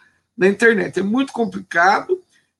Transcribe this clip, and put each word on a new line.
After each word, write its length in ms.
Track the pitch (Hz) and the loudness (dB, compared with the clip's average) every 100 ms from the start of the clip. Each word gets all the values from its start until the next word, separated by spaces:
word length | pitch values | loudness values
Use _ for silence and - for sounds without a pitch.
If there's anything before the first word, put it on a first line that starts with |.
| _ _ _ - | _ _ _ 0
na 100 | 185 | 0
internet. 540 | 202 226 220 170 180 | 4 2 2 -2 -4
É 20 | |
muito 280 | 196 233 269 | -2 -2 -2
complicado 880 | - 220 196 - - 370 - - 370 _ _ _ | -4 -6 -6 -6 0 2 2 -2 -6 _ _ _